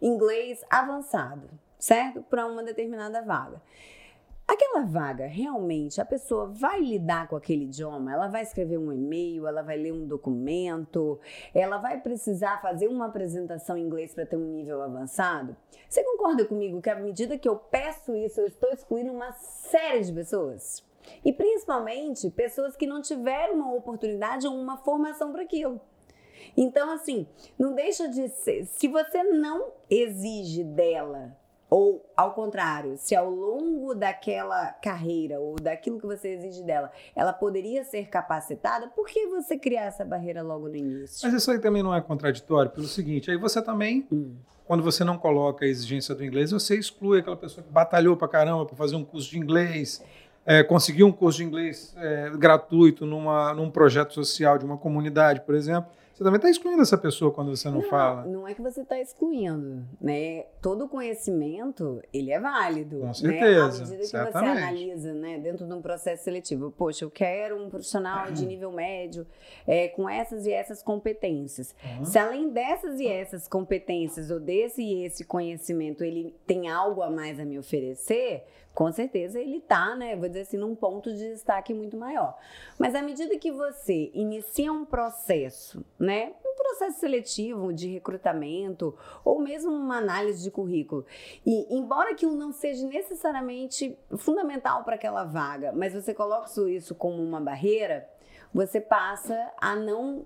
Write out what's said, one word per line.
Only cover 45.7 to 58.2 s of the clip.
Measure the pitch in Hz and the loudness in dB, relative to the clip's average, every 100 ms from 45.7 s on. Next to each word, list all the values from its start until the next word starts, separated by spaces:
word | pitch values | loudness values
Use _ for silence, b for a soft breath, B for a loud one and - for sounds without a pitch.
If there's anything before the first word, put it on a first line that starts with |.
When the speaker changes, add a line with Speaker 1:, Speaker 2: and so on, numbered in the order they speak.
| 123 117 139 139 135 | 0 -2 -4 -4 -6
Speaker 2:
do | 135 | -2
inglês, | 135 156 | 0 2
você | 202 208 208 | 2 2 2
exclui | - - 202 190 | 0 -2 4 4
aquela | 180 180 | 4 -6
pessoa | 160 - 160 | -10 -14 4
que | |
batalhou | 156 165 170 170 170 | 6 8 8 8 6
pra | 160 | 4
caramba | 156 151 165 147 | 6 6 4 -2
pra | 131 | 0
fazer | 147 156 | 0 0
um | 139 | -4
curso | 156 135 | -8 -6
de | 165 | -4
inglês, | 151 165 175 160 135 - b b b b - | 4 4 4 0 -4 -8 b b b b 8
é, | 156 | 10
conseguiu | 151 170 - 151 202 | 10 6 6 10 10
um | |
curso | - 175 147 | 10 4 4
de | |
inglês, | 170 160 165 - - 175 | -2 -2 -4 -6 -14 -6
é, | 156 147 147 151 | -2 -2 -2 6
gratuito | 160 156 - 165 160 156 151 | 10 10 8 10 10 10 0
numa, | 156 156 151 147 156 | -2 2 4 4 0
num | 156 | 0
projeto | 147 143 139 147 | 8 10 10 4
social | 151 143 - 147 143 | 0 -2 4 6 6
de | 139 | 2
uma | 143 | -4
comunidade, | 160 151 151 151 151 139 | -2 0 2 6 8 6
por | - 147 | 2 2
exemplo, | 147 170 170 b b - | 2 0 -2 b b 2
você | |
também | 190 208 | 4 8
tá | 349 | 8
excluindo | 339 349 339 | 6 4 6
essa | 254 202 | 8 6
pessoa | 156 - 151 | 4 2 2
quando | 147 143 | 2 -2
você | 131 147 | -2 -2
não | 143 | -2
Speaker 1:
Não, | - | 2
Speaker 2:
fala. | 143 131 127 | 4 4 2